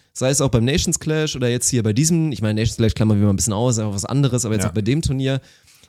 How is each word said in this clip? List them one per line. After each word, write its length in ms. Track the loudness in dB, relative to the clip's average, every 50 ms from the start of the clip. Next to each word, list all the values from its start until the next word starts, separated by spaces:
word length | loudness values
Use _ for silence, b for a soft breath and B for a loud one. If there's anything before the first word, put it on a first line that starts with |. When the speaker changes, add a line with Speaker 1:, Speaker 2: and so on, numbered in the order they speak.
| _ _
Speaker 1:
sei 180 | -6 -2 -2 0
es 100 | 2 2
auch 100 | 2 2
beim 140 | 2 2 2
Nations 340 | 2 0 0 0 -2 -4 -4
Clash 380 | -2 -2 -2 -2 -2 -4 -4
oder 120 | -2 -2 -2
jetzt 200 | 0 -2 -2 0
hier 160 | 0 0 0
bei 80 | 2
diesem, 400 | 2 2 2 2 2 2 0 0
ich 100 | -2 -2
meine, 180 | -2 -2 0 0
Nations 160 | -2 -2 0 0
Clash 160 | 0 0 2
klammern 240 | 2 2 2 4 4
wir 60 | 4
mal 60 | 2
ein 40 | 2
bisschen 160 | 2 0 0
aus, 260 | 0 0 0 0 0 0
einfach 160 | -2 -4 -4
was 100 | -6 -4
anderes, 400 | -2 0 0 2 2 0 0 -2
aber 100 | -2 -2
jetzt 100 | 0 -2
Speaker 2:
Ja. 60 | -2
Speaker 1:
auch 40 | -2
bei 80 | -2
dem 200 | 0 0 0 0
Turnier, 380 | -2 -2 -2 -2 -2 -2 -2 -4 b b b b b b b b b